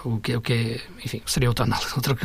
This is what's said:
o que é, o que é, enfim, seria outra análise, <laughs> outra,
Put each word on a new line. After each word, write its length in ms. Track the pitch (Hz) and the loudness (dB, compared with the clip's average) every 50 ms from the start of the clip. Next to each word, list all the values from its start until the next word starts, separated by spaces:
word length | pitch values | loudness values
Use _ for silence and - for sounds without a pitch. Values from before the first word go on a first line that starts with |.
| - | -4
o 140 | 127 117 110 | -2 -2 0
que 120 | - - | 0 0
é, 60 | 120 120 | -2 -2
o 40 | |
que 120 | 117 - 123 | 0 2 2
é, 280 | 117 113 113 113 - - - - - - | 2 2 0 -2 -4 -8 -12 -14 -10 -8
enfim, 160 | - - 113 - - | -6 -6 -6 -4 -2
seria 200 | - - 127 123 | 2 4 4 4
outra 180 | 117 - 120 | 4 4 2
análise, 260 | 123 113 - - - - | 2 2 0 -2 -2 -2
<laughs> 20 | |
outra, 220 | 139 123 143 135 - - | -2 0 0 0 2 2